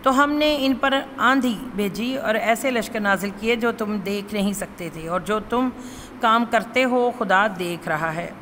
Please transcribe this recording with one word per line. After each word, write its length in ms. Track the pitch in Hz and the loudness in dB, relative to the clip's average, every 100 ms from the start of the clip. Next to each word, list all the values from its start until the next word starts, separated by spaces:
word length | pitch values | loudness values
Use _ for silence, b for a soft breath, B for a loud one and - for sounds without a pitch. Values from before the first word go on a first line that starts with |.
तो 60 | 269 | 4
हमने 460 | 262 285 294 302 294 | 4 4 4 2 2
इन 180 | 269 | 2
पर 300 | 254 269 277 277 - | 2 2 0 -2 0
आंधी 340 | 233 269 247 202 - 190 | 4 4 2 -2 -6 -4
भेजी 400 | 208 170 240 262 | -4 -2 -4 -2
और 200 | - 220 | 0 0
ऐसे 340 | 196 226 277 | 2 2 2
लश्कर 300 | 240 220 220 | -2 -2 -2
नाजिल 300 | 202 190 202 | 0 0 -2
किए 260 | 202 220 233 | -4 -2 0
जो 160 | 233 | 0
तुम 260 | 226 214 208 | -2 -4 -4
देख 340 | 185 202 202 | -4 -4 -4
नहीं 200 | 208 196 | -2 -2
सकते 380 | 196 180 - 170 | -2 -8 -8 -10
थे, 180 | 160 160 | -10 -6
और 140 | 180 | -4
जो 180 | 165 214 | -2 -4
तुम 320 | 208 240 254 - B B B - | 0 0 0 -4 B B B 0
काम 220 | 233 226 | 4 4
करते 380 | 226 226 214 254 | 4 0 2 2
हो 280 | 254 247 247 | 4 4 2
खुदा 380 | 240 214 190 214 | 0 2 4 4
देख 400 | 180 175 170 - | 0 -6 -4 -4
रहा 220 | 156 165 | -2 -2
है। 220 | 160 170 - | -4 -8 -10